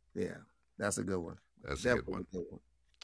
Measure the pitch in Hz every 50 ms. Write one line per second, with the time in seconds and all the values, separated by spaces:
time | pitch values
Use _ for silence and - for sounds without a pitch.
0 | _ _ - 95 95 87 - - - - _ _ _ _ _ - 104 101 98 104
1 | 101 95 95 92 82 87 - - - _ _ - - - 71 69 95 123 123 -
2 | - - 92 101 90 - - 90 85 - - - - _ _ _ _ _ _ -